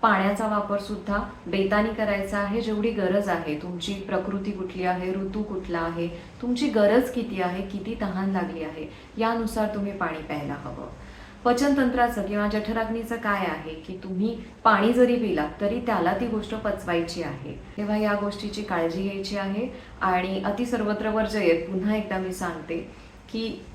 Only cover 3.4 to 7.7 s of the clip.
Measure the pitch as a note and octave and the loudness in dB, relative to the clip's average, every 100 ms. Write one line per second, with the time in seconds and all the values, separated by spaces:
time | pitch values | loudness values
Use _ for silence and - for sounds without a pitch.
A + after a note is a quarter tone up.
3.4 | D#3+ D3+ F3 F3 F3+ G3 - G3 G3 G3 | 0 -4 -4 -6 -4 -4 -2 -2 0 -2
4.4 | G3 F#3 F3+ F#3 F3+ F3+ F#3 F#3+ G3 G3+ | -2 -4 -6 -2 -2 0 0 -2 -2 -4
5.4 | G#3 F#3+ F#3 E3+ E3 E3+ E3+ E3+ - - | -4 -4 -4 -2 -2 -2 -4 -6 -14 -8
6.4 | A#3+ A#3+ D4 A3 G3+ A3+ B3+ - G#3 G3 | -2 0 2 4 6 6 4 -2 -4 -2
7.4 | F3+ F#3 G3 | -2 -2 -4